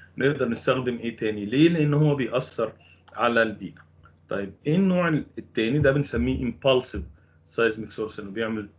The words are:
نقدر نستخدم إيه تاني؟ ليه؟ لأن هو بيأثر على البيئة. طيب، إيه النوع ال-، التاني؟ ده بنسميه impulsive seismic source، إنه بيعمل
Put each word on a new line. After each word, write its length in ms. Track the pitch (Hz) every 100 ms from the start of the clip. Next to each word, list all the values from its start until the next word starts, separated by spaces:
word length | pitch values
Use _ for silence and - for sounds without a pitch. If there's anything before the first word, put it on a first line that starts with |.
| - -
نقدر 320 | 131 147 120
نستخدم 480 | 113 - 131 123 117
إيه 200 | 117 113
تاني؟ 280 | 110 104 101
ليه؟ 240 | 131 165
لأن 240 | 170 147
هو 220 | 147 151 143
بيأثر 560 | 113 120 - - 110 - _ _ -
على 280 | 104 117 117
البيئة. 440 | 110 101 92 80 - _ - _ _
طيب، 240 | 101 98 98 147
إيه 80 | 170
النوع 320 | 190 180 170
ال-، 180 | 156 - -
التاني؟ 420 | - - 113 147
ده 120 | 139
بنسميه 600 | 143 139 117 123 123 123
impulsive 500 | 110 135 127 - - 73 - _ _ _ -
seismic 340 | 117 110 104 -
source، 220 | 107 -
إنه 120 | 101
بيعمل 380 | 101 113 110 98